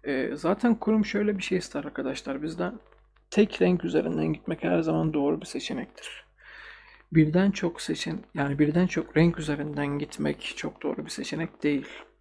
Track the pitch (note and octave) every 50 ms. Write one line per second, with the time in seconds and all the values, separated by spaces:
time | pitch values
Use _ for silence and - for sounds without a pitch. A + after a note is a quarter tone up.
0 | - D3+ C#3 C3+ C3 - C3+ D3 - E3 G3+ - - A#3+ A3 - - G#3+ A3 A3
1 | G#3 - - G#3 G#3 G#3 G3+ F#3+ - - F#3+ F3+ - - - D3 C#3+ C#3+ - -
2 | C3+ C3 C3+ C3 - C#3 C3+ C#3 D3+ D#3+ D#3+ E3+ F3 F#3 A#3+ G#3 - _ - _
3 | _ _ _ _ _ _ - G3+ A3 G#3 - - F#3 F3+ F3+ F3 - E3+ D3+ D#3
4 | D#3 E3 E3+ D#3 D#3+ D#3+ D#3 - - - E3+ - - E3+ F3 E3+ D#3+ D#3+ D#3+ D#3+
5 | D#3+ D#3 D3+ D3+ C#3 D3 E3 D#3+ F#3+ - - C#3+ - - - C3 - - _ -
6 | - - - - - _ _ _ - - - - - - - - - - - _
7 | - _ D#3+ E3 D#3 D#3 D#3 F3+ G3 G3+ F#3+ - F#3 E3+ E3+ - - - E3 -
8 | - E3+ D#3+ - - _ - - C#3 C#3+ C#3+ C#3+ D3+ D3 D3+ F3 F#3 F#3 - F3
9 | - - - D#3 E3 E3+ E3 - D#3 D3 D3 C#3+ C#3+ D3+ D3 D3 C#3+ C#3+ C#3+ D3
10 | D3 - - - D3 D3 D3 - - - - - - - - - - - - -
11 | D#3 D#3 - - - - D#3 D#3+ E3 - - _ - D3 D3 C3+ C3+ - - -
12 | - _ _ _